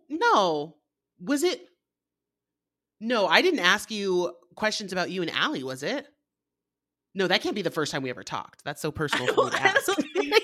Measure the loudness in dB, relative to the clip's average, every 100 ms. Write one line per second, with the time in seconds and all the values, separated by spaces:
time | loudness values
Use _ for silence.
0 | -10 0 4 4 4 0 -4 -12 _ _
1 | _ _ -4 0 0 -2 -8 _ _ _
2 | _ _ _ _ _ _ _ _ _ _
3 | -2 0 4 4 4 4 4 4 0 -4
4 | 0 0 0 -6 _ -4 -4 -2 -4 -4
5 | -4 -4 -4 -2 -2 -2 -6 -6 -4 -6
6 | -8 _ _ _ _ _ _ _ _ _
7 | _ -2 0 2 0 -2 -2 -2 -4 -4
8 | -6 -8 -10 -10 -10 -14 -12 -8 -6 -4
9 | -4 -2 0 0 0 0 2 2 0 -2
10 | -2 -2 0 2